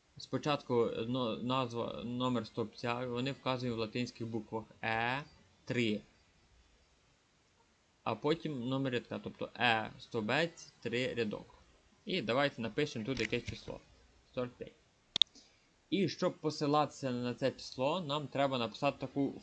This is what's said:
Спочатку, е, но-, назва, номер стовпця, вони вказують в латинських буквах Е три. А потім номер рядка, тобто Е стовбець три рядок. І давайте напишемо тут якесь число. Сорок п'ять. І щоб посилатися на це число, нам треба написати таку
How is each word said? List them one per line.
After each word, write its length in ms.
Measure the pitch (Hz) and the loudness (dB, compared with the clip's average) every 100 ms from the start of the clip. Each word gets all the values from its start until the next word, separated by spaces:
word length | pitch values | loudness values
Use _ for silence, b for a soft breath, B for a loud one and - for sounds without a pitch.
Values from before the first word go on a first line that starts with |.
| _ - | _ -18
Спочатку, 680 | - 127 151 143 - 120 | -4 -2 0 0 2 4
е, 200 | 113 - 117 | 4 2 0
но-, 280 | 127 120 104 | 0 0 0
назва, 600 | 123 131 123 117 110 - | 0 0 0 -2 -4 -4
номер 420 | 120 123 127 120 107 | -4 0 2 0 0
стовпця, 600 | - 107 - 120 120 127 | -4 -4 -4 -2 -2 -2
вони 260 | 120 135 | -2 -2
вказують 440 | 135 131 127 123 113 | -2 -2 0 0 -2
в 20 | |
латинських 480 | 110 127 120 - 113 | -2 -2 -4 -4 -6
буквах 380 | 113 104 110 107 - | -4 -4 -6 -8 -4
Е 420 | 110 113 120 135 156 - - _ | 0 2 2 0 -6 -16 -20 _
три. 360 | - 123 113 104 - _ _ _ _ _ _ _ _ _ _ _ _ _ _ _ _ _ _ _ | -2 2 2 2 -4 _ _ _ _ _ _ _ _ _ _ _ _ _ _ _ _ _ _ _
А 100 | - | -4
потім 540 | 110 147 165 160 135 123 | 0 0 0 -2 -4 -2
номер 240 | 135 135 | 0 0
рядка, 280 | 120 - 107 | -2 -2 -6
тобто 260 | - - - - | -8 -6 -8 2
Е 340 | 120 110 107 - | 4 4 0 -8
стовбець 720 | - 120 107 143 165 - - - | -6 -2 2 2 2 -2 -18 -10
три 340 | 117 117 131 | -4 0 0
рядок. 400 | 92 107 - - - - - _ _ | 0 -2 -2 -10 -20 -20 -20 _ _
І 180 | - 180 | -4 -2
давайте 400 | 110 123 143 - | 2 2 2 0
напишемо 420 | 113 110 147 117 | -4 -2 -2 -2
тут 160 | 110 127 | -2 -2
якесь 240 | 107 120 | 0 0
число. 360 | - - - - - - - _ _ | -2 -8 -10 -12 -14 -20 -20 _ _
Сорок 180 | 131 123 | -6 -6
п'ять. 200 | - - - _ _ _ - - B B B B _ _ | -6 -14 -14 _ _ _ 2 2 B B B B _ _
І 140 | 185 165 | 2 4
щоб 260 | - 180 - | 2 0 0
посилатися 720 | 156 147 147 151 143 - 131 | -2 0 4 4 4 0 -2
на 240 | 123 123 | 0 -2
це 160 | 120 - | 0 0
число, 500 | - - - 135 180 | 0 -6 0 0 2
нам 280 | 147 151 139 | 0 -2 -2
треба 300 | 135 139 127 | 2 2 2
написати 380 | 113 - 143 135 | -2 0 0 0
таку 420 | 131 143 135 - | -2 0 0 -2